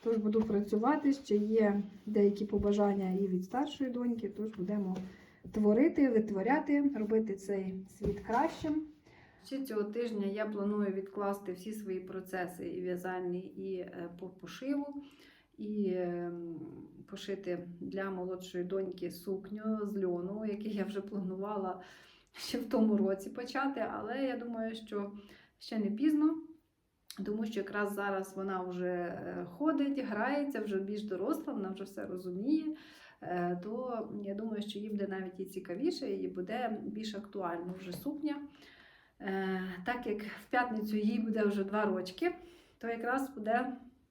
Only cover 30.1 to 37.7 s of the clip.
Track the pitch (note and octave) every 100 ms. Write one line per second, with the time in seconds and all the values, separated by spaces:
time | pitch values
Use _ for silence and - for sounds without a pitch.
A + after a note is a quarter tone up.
30.1 | G#3 A#3+ D4 C#4 A3+ G#3 F#3+ G3 G#3 G#3+
31.1 | F#3 G#3 D#4+ - A3+ G3 F#3+ G3 - G3
32.1 | F#3 F#3 F3+ A#3 D#4 D#4 D#4 - - -
33.1 | - - F3+ F3 F3+ G#3 A#3 B3+ A#3 G#3+
34.1 | G#3 G3+ G3+ A3+ G#3 G#3 G3+ G#3+ G#3 G3
35.1 | F#3+ F#3 F3+ F#3+ - - F3 D4+ F4+ C4
36.1 | F#3+ F#3 F#3 F3+ A3+ B3 G#3+ - G#3+ A3
37.1 | G3+ - G3+ F3+ E3+ F3+